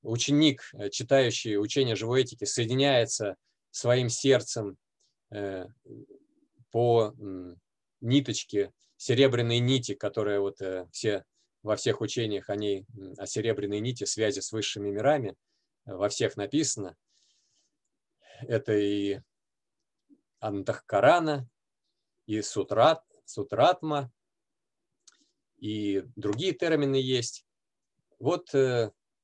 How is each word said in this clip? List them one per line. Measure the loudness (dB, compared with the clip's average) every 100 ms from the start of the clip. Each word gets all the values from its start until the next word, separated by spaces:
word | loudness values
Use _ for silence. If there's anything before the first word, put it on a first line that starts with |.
ученик, | -6 -4 2 4 4 2 -8
э, | -8 -6
читающий | -4 2 4 4 0 -2 -2
учение | 0 0 0 0
живой | 0 0
этики, | 0 -2 -6
соединяется | -2 0 2 4 4 2 -2 -6 -8 _ _ _
своим | -4 2 2 2
сердцем, | 0 4 4 2 -6 -8 -10 _ _ _ _ -16
э, | -10 -8 -8 -12 -16 -20 -20 -20 -20 _ _ _ _ _
по, | 0 4 4 2 -4
м, | -12 -12 -12 -18 _ _ _ -8
ниточке, | 2 2 2 -6 -2 -2 -2 _ _ -8
серебряной | 0 6 6 4 2 2
нити, | 2 2 0 -4
которая | -4 -2 0 0
вот, | -2 -4
э, | -8 -8 -10
все, | -4 -2 -2 -6 _ _ _
во | -4 -2
всех | 0 -2
учениях | -2 -4 -2 -4 -4
о | -4
ней, | -2 -4 -6 -18
м, | -16 -12
о | -8
серебряной | -4 -2 -2 -2 -4
нити, | -4 -6 -6
связи | -2 0 -2
с | -6
высшими | -6 -6 -6 -6
мирами, | 0 2 2 -2 -10 _ _ _ _ -14
э, | -4
во | -2
всех | 0 -2 -2
написано. | -4 -2 -2 -4 -8 -12 _ _ _ _ _ _ _ _ _ _ _ _ _ -12 -2
Это | 0 2 2
и | 2 0 -2 -4 -8 _ _ _ _ _ _ _ _ _ _ -10
Антахкарана, | -6 -6 -4 -6 -2 4 6 6 4 -4 -6 _ _ _ _ _ _ _ -6
и | -4
Сутрат-, | -4 -4 0 4 4 4 _ _ -16
Сутратма, | -10 -4 4 4 4 -2 -4 -6 _ _ _ _ _ _ _ _ _ -20 _ _ _ _ _
и | -6 -4 -2 -2 -4 -6
другие | -4 -2 -2
термины | 0 0 2 2 0
есть. | 0 -2 -2 -10 _ _ _ _ _ _ _ -6
Вот, | -2 -2 0 2
э, | 4 2 -2 -4 _ _